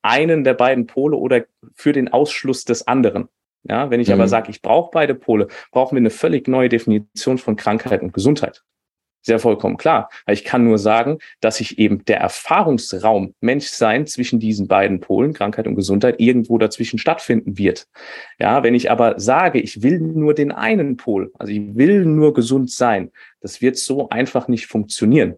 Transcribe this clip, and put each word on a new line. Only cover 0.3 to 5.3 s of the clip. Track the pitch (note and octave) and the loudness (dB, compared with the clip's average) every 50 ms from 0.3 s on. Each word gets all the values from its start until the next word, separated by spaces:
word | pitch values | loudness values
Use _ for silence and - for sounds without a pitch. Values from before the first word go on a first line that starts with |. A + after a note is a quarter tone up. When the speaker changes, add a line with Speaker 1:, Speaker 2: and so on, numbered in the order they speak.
| E3 D#3 C3 | 2 2 2
Speaker 1:
der | C3 B2+ | 0 2
beiden | - B2+ B2+ C3+ B2 A#2 | 2 2 2 2 0 -2
Pole | - - C3+ C#3 D3+ D3+ | -4 -4 -2 0 0 0
oder | - - B2+ B2+ A#2+ - _ _ _ - - _ | 0 0 0 0 0 0 _ _ _ -20 -20 _
für | - - D3 D3 | -2 -2 0 2
den | C#3+ B2+ - | 2 0 2
Ausschluss | - B2+ D3 D3 - - - C3+ C3 - - | 2 0 0 0 -2 -6 -4 -4 -4 -4 -2
des | - A#2+ - - | -4 -4 -4 -2
anderen. | - B2 C3+ A#2+ G#2 - G2+ G2 - _ _ _ _ _ _ _ | -2 0 2 2 2 0 -2 -8 -10 _ _ _ _ _ _ _
Ja, | - G2+ A#2 C#3+ C3+ | -6 -4 -4 -2 0
wenn | A#2+ A#2+ | 0 0
ich | A#2+ G2+ | 2 2
aber | G2 G2 - | 4 4 4
Speaker 2:
Mhm. | G2 | 4
Speaker 1:
sage, | A#2 A2+ G#2+ G#2+ | 2 0 -2 -4
ich | G#2+ - | -14 -10
brauche | - - A#2 E3 E3 - | 0 2 2 2 2 0
beide | - E3 D3+ C#3 C3 | 0 0 0 0 -2
Pole, | B2+ - - | -4 0 0